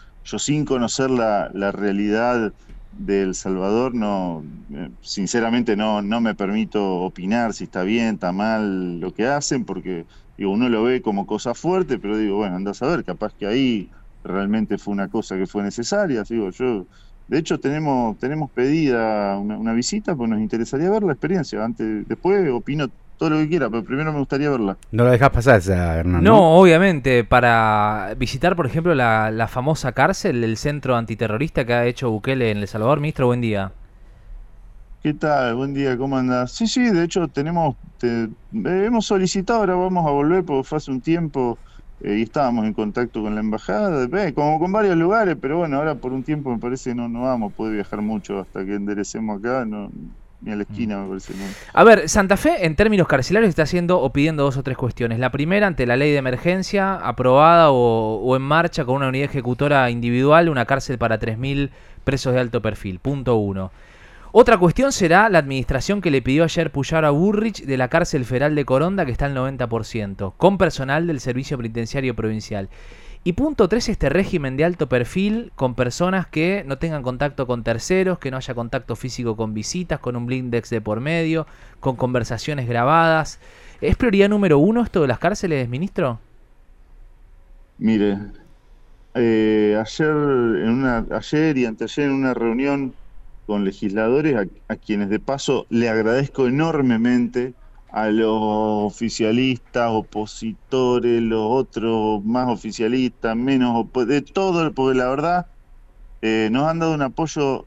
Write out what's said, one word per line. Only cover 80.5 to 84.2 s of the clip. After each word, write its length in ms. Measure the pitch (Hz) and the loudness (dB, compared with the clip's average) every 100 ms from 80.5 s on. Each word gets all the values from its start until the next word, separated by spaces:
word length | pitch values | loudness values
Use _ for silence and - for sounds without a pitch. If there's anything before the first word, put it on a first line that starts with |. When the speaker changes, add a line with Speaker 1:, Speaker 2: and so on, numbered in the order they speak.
| 117 110 | -4 -2
Speaker 3:
de 100 | 117 | -4
por 200 | 107 107 | -2 -4
medio, 480 | 139 170 160 160 151 - - - | -2 0 0 0 -4 -12 -20 -6
con 160 | 135 123 | -4 0
conversaciones 720 | 127 127 120 117 - 143 120 | 0 0 -2 -4 -4 -4 -2
grabadas. 720 | 117 123 165 165 160 147 - - - - - | 0 4 6 6 4 0 -8 -20 -20 -20 -6
¿Es 160 | 147 - | 0 2
prioridad 320 | 247 196 | 4 4